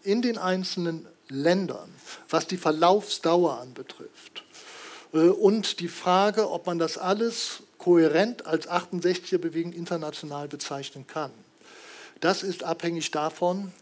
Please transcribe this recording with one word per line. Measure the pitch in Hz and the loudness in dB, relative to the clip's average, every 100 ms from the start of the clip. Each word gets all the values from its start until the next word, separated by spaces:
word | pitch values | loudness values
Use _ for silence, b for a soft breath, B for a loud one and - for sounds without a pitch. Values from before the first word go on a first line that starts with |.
in | 196 233 | -2 2
den | 240 214 | 0 0
einzelnen | 185 185 185 190 170 160 - - - | 0 0 -2 -2 -2 -4 -10 -20 -10
Ländern, | 135 156 190 165 107 - - B B - | 0 2 2 0 -6 -14 -18 B B -2
was | 156 - | -2 -2
die | 180 | -2
Verlaufsdauer | 156 156 175 208 202 - 170 175 165 120 | 0 4 6 6 2 -2 2 4 4 0
anbetrifft, | 127 127 131 - - - - - - B B B B B B | -10 -14 -16 -16 -18 -20 -20 -20 -20 B B B B B B
äh, | 156 | 6
und | 170 202 202 220 - - | 6 8 4 4 0 -4
die | 175 | -6
Frage, | - 185 185 208 220 214 | -2 2 4 4 2 0
ob | 170 180 | -2 -4
man | 170 | -2
das | 160 - | -2 -2
alles | 185 208 233 226 - - - - | -2 0 -2 -2 -6 -8 -16 -2
kohärent | 180 175 156 160 220 240 - | 4 6 6 4 0 -2 -2
als | 160 - | -4 -2
achtundsechziger | 175 - 180 175 180 - 180 | -4 -4 -2 -2 -2 -2 -2
Bewegung | 165 165 175 | -2 -4 -6
international | 170 170 170 151 - 151 143 147 | -8 -6 -6 -6 -10 -10 -10 -10
bezeichnen | 143 - 139 139 139 131 | -10 -8 -8 -10 -14 -12
kann, | 160 139 - _ _ B B B B B - | -8 -8 -10 _ _ B B B B B -2
das | 170 190 | 0 2
ist | 190 - | -2 -6
abhängig | 165 165 170 165 - | -6 -4 -4 -4 -4
davon, | 151 156 - 180 190 190 - | -2 -4 0 -2 -2 -6 -14